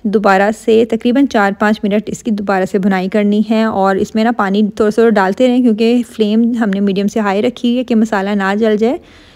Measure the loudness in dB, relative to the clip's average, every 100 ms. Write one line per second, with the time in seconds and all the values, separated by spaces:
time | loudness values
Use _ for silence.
0 | -2 0 2 2 2 -2 0 2 2 -2
1 | 0 2 2 2 0 0 -2 0 -2 -2
2 | -4 -8 -6 -4 -2 -2 -2 -2 0 -2
3 | -2 0 0 0 0 0 0 0 0 0
4 | -2 -2 0 0 0 0 0 0 -2 2
5 | 2 2 0 0 0 2 2 2 2 0
6 | -2 -2 0 2 0 0 -2 0 -2 0
7 | -2 -2 -2 0 -2 -2 -2 -2 0 0
8 | 0 -2 -2 -2 -2 0 0 2 0 -2
9 | -10 -20 -20